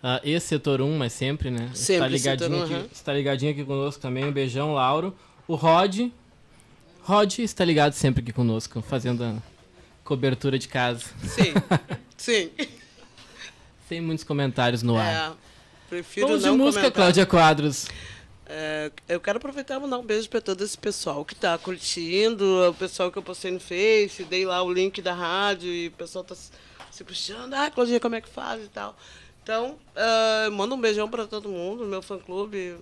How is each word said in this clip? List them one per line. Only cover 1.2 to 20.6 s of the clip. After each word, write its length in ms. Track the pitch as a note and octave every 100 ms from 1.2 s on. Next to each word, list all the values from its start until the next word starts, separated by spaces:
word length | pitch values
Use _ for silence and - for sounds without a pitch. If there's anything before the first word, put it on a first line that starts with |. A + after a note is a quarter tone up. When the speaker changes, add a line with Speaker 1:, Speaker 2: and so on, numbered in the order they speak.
| B2+ D3+ C3+
Speaker 1:
né? 200 | B2 A#2+
Speaker 2:
Sempre 260 | B2+ - F#3
Speaker 1:
Tá 80 | C3+
ligadinho 420 | C3+ C3 C3+ E3+
Speaker 2:
setor 80 | F3
um, 60 |
Speaker 1:
aqui, 100 | E3+
Speaker 2:
aham. 120 | E3+ G#3+
Speaker 1:
está 220 | - -
ligadinho 400 | C#3+ C#3 C#3 C#3+
aqui 120 | C#3+
conosco 360 | C#3 C#3 C#3 C#3
também. 240 | C3 B2+
Um 80 | C#3
beijão, 400 | C#3+ C3+ B2 D3
Lauro. 420 | D3 B2+ D3 E3 F#3 - _ -
O 80 |
Rod. 560 | D#3+ D#3 E3 G3 F#3+ B3 - - _ - - - - - -
Rod 360 | - G3+ G#3 G3
está 240 | A3+ - F3
ligado 260 | D#3 D3
sempre 300 | C#3 C#3 B2
aqui 100 | A#2
conosco, 480 | A2+ A#2+ A2+ - -
fazendo 420 | A2 C3+ A#2+ A#2+
a 120 | A#2+ A2 - - - - - -
cobertura 560 | - C#3 C3+ B2+ C#3+ C3+
de 100 | -
casa. 360 | C3+ B2 A#2 - -
Speaker 2:
Sim, 300 | - - F3+ D#3+ - F#3+
Speaker 1:
<laughs> 320 | - - - -
Speaker 2:
sim. 340 | - A3+ E3 - D4+ - - - - - - - - - - _ -
Speaker 1:
Sem 120 | E3
muitos 240 | E3 D#3+
comentários 580 | - C#3+ C#3 B2 B2 A#2+
no 140 | A#2+ A2+
ar. 160 | A2
Speaker 2:
É, 200 | - D#3+ E3 - - - - -
prefiro 380 | F3 E3+ - C4
Speaker 1:
Vamos 140 | D4+
de 60 | C#4
Speaker 2:
não 80 | C4+
Speaker 1:
música, 240 | C4+ G#3
Speaker 2:
comentar. 100 | F#3+
Speaker 1:
Cláudia 340 | - F#3 F3 F#3
Quadros. 600 | F3 D#3+ D3+ D3 C3+ - - - - - - -
Speaker 2:
É, 440 | D3+ D#3 D#3 D3+ - _
eu 120 | E3+
quero 160 | E3+ G#3
aproveitar 400 | C#4 C#4 C4+ C4+
e 20 |
mandar 180 | C#4 B3+
um 60 |
beijo 240 | A#3+ G#3+ A3
pra 100 | A3+
todo 240 | G#3+ F#3